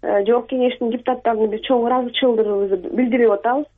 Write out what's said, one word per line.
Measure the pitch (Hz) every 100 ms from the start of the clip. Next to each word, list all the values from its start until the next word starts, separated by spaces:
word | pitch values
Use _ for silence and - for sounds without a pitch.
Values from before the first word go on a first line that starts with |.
э, | - 208 202
Жогорку | 240 240 262
Кеңештин | 247 247 233
депутаттарына | 240 247 247 233 226 220
биз | 214 -
чоң | 254 233
ыраазычылыгыбызды | 254 247 240 262 226 208 202 196 190 180 -
билдирип | 254 240 233
атабыз. | 202 226 262 294